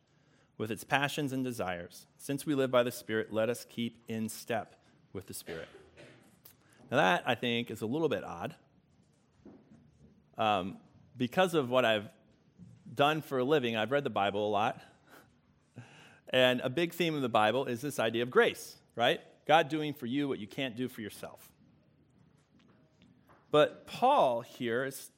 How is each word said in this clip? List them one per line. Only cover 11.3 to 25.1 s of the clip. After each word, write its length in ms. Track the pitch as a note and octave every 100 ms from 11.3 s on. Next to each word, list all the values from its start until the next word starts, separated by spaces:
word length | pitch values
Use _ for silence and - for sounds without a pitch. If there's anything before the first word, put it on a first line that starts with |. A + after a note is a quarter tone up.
| F#3 F#3
of 160 | E3 B2
what 160 | B2+ A2+
I've 240 | G#2+ G#2 - _ _ _ - - - -
done 280 | A#2 C#3+ D#3
for 180 | - C3
a 40 |
living, 320 | B2+ D#3 A#2+ A2
I've 160 | A2
read 120 | C#3+
the 60 | B2+
Bible 380 | G#2 G2+ G2+ G#2
a 40 |
lot. 300 | G2+ A#2 - - _ _ - _ _ _ _ _ A#2+ - - - - -
And 320 | B2+ B2+ B2+
a 80 | C3
big 240 | B2+ E3+
theme 220 | - E3+ D3+
of 60 |
the 80 | B2
Bible 360 | A2 G#2+ B2 C3
is 160 | A#2
this 180 | C#3+ -
idea 240 | A#2 A2+
of 60 | B2
grace, 480 | A3+ G3 - - - _ -
right? 240 | B2 E3+ - _ -
God 200 | D#3+ D3
doing 260 | D#3 D3+
for 120 | C#3 A#2
you 220 | C#3 C#3+
what 120 | F#2
you 80 | G#2
can't 280 | - C3 A2
do 120 | B2
for 140 | -
yourself. 500 | G#2 - - - - _ _ _ _ _ _ _ _ _ _ _ _ _ _ _ - _ _ - _
But 340 | D3+ D3 - -
Paul 560 | - B3+ C#4 C#3 A#2
here 440 | A#2 - A#2+ A#2+ C3+
is 260 | - -